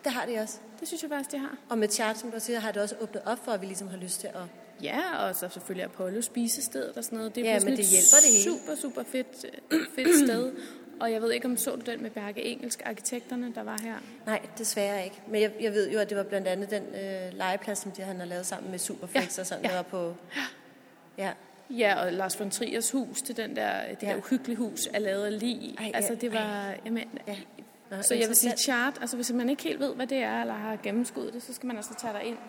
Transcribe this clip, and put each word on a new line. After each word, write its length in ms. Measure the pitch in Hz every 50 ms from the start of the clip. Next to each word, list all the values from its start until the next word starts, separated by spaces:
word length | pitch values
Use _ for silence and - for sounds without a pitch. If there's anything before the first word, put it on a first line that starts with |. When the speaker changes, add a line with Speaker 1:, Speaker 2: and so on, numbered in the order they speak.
| -
Speaker 1:
Det 80 | 285
har 140 | 240 247 -
de 120 | 233 240 214
også. 200 | 220 220 - - - - - -
Speaker 2:
Det 80 | 330 -
synes 140 | 339 320
jeg 80 | 320 294
faktisk, 220 | 294 285 277 -
de 60 | - 277
har. 180 | 269 277 277 - - -
Speaker 1:
Og 100 | 240 226
med 100 | 214 208
Chart, 300 | - - 226 214 220 220
som 120 | - 240
du 100 | 226 226
siger, 200 | 220 - 240 233
har 120 | 214 220
det 100 | 202 202
også 120 | 208 202 233 -
åbnet 220 | 226 - - 202 -
op 180 | 196 233 254 -
for, 80 | 262
at 80 | 220 190
vi 60 | 190
ligesom 220 | 196 190 180 196 190
har 80 | 185
lyst 240 | 185 180 185 180 -
til 60 | -
at 80 | - - 185 180 175 - - - - - -
Speaker 2:
Ja, 180 | - - - 269 359 370 330 - 202 196
og 80 | 180
så 120 | - 180 185
selvfølgelig 360 | - 180 - - 190 180 185
Apollo 360 | 180 - - 190 185 196 226
spisested 760 | 233 - - 247 233 226 - 285 269 - - 269 - - -
og 80 | 240 233
sådan 140 | - 226 226
noget. 160 | 220 220 214
Det 60 | 240 240
er 60 | 226
Speaker 1:
Ja, 20 | 214 214
Speaker 2:
pludselig 140 | - -
Speaker 1:
men 60 | 269 -
det 80 | 202
hjælper 300 | 190 - - - - - -
det 80 | - -
hele. 120 | - - -
Speaker 2:
super, 300 | 349 339 - - - 302
super 280 | - - 277 - 262
fedt, 440 | 240 - - 262 247 - - - - - - - - -
øh, 100 | 311 320 - - -
fedt 340 | 262 262 320 349 294 285 247
sted. 240 | 226 233 247 262 269 - - - - - - - - -
Og 120 | 226 233
jeg 100 | 226 220
ved 100 | 226 226
ikke, 140 | 233 240 240
om 100 | 254 247
så 200 | 233 - - -
du 140 | 247 233 247
den 120 | 233 -
med 80 | 233 220
Bjarke 320 | 220 220 202 202 196 - -
Engelsk, 380 | - 240 - - 240 - - -
arkitekterne, 680 | - 220 202 - - 254 240 233 - 254 247 247 247 233
der 80 | 233
var 160 | 208 214 220 214
her? 120 | 220 226 220 - - - - - -
Speaker 1:
Nej, 140 | 214 220 - - - - -
desværre 460 | 226 - - 220 202 202 202 202 185
ikke. 180 | 190 185 - - 220
Men 140 | 214 208
jeg, 100 | 220 208 214 214
jeg 120 | 226 214
ved 180 | 202 214 196 131
jo, 80 | 202 220
at 100 | 202 208
det 80 | 214
var 60 | 202
blandt 260 | 196 202 202 196 190 185
andet 220 | 185 190 202 196
den, 120 | 214 202
øh, 500 | - - - 196 196 196 190 190 185 185 180 196
legeplads, 400 | 185 185 190 202 - 220 202 196
som 120 | - 196
de, 100 | 180 -
han 160 | 190 190 190 180
har 80 | 180
lavet 200 | 175 180 180 180
sammen 240 | - 196 180 - 185
med 80 | 190 175
Superflex 580 | - - 202 - - 175 - 262 185 175 - -
Speaker 2:
Ja, 40 |
Speaker 1:
og 40 | 185
sådan 180 | 180 185 - -
Speaker 2:
ja. 60 | 220
Speaker 1:
noget 160 | 185 180 175
på. 280 | - - 185 175 170 175 175 - - - 294 269 - - - - - - - - - - - - - - -
Ja. 120 | 196 190 - - - - - - - -
Speaker 2:
Ja, 340 | 262 233 226 202 190 - 180
og 80 | 180
Lars 280 | 175 185 190 190 - -
von 100 | 208 196
Triers 400 | - - 240 - - 226 226 -
hus 320 | - 269 240 254 254 -
til 140 | - 262 233
den 200 | 233 220 214 220
der, 320 | 220 214 208 196 - - -
det 140 | 202 196
Speaker 1:
Ja. 60 | 214 202
Speaker 2:
der 80 | 196
uhyggelige 400 | 202 196 - 262 254 262 247 233
hus, 320 | 214 240 214 - - - -
er 60 | - 208
lavet 260 | 214 196 190 202 208
af 140 | 208 214 208
lig. 360 | 220 247 233 - - - - -
Speaker 1:
Ej, 120 | 220 208 -
Speaker 2:
Altså, 180 | 226 202 220
Speaker 1:
ja, 60 | 233 233
Speaker 2:
det 140 | 247 240
var, 60 | 220 220 214 214 208 202 202 196
Speaker 1:
ej. 120 | 190 - -
Speaker 2:
jamen, 200 | 220 233 226 220 226 - - -
Speaker 1:
Ja. 100 | 208 202 196 185 - - - - - - - - -
Nå, 120 | 196 196
Speaker 2:
så 120 | 202 - 247
jeg 140 | 233 226 220
vil 80 | 233
sige, 120 | - 233 240
Speaker 1:
interessant. 100 | 233 -
Speaker 2:
Chart, 380 | - 285 254 240 247 277 277 -
altså, 160 | - 233 -
hvis 160 | 240 247 -
man 160 | 233 247 240 247
ikke 140 | 294 285
helt 180 | - 220 - -
ved, 140 | 277 269 -
hvad 120 | 247 262
det 120 | 247 277 262
er, 220 | 233 214 220 233
eller 140 | 233 226 220
har 220 | 214 208 220 220 214
gennemskuet 500 | - 208 202 233 247 233 - 262 247 - 226
det, 80 | 240
så 120 | - - 247
skal 120 | - -
man 100 | 247 233
altså 180 | 208 214 - 226
tage 180 | - - 233
derind 240 | 208 202 - 233 233 226 -